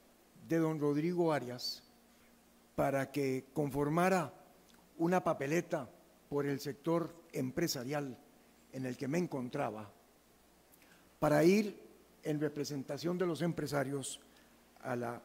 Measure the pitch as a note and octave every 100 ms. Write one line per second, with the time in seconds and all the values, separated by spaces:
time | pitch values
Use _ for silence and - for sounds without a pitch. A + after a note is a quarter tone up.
0 | - _ _ - A2 E3 D#3+ D#3+ D3 D3
1 | E3+ F3 E3 C#3+ B2 B2 - - - -
2 | _ - - - _ _ _ - C#3+ C3+
3 | C3+ C#3+ C3+ C3 - D#3 C#3+ C#3 D3 E3
4 | F#3 F#3 C#3 - - - - - - -
5 | E3+ F3+ F3 D3+ C#3 E3+ E3+ D#3+ A#2+ -
6 | - - - C#3+ C#3+ C3+ D3 - E3 E3+
7 | D#3+ - - - B2+ E3 E3 C#3 B2 D3
8 | C#3 A2+ - - - - - C3+ B2+ B2+
9 | C3+ E3+ F3 C#3 B2 C#3+ B2+ G#2+ G#2 -
10 | - _ _ _ _ _ _ - - -
11 | - - D3+ D3+ E3 G3+ G#3 - - -
12 | - - D#3 D3 D3+ D3 C#3 C#3+ C3 C#3
13 | D#3+ F3+ F3+ C#3+ E3+ D#3+ C#3+ C#3+ C3+ C#3
14 | B2+ - - - - _ _ - C3 B2
15 | A#2 A#2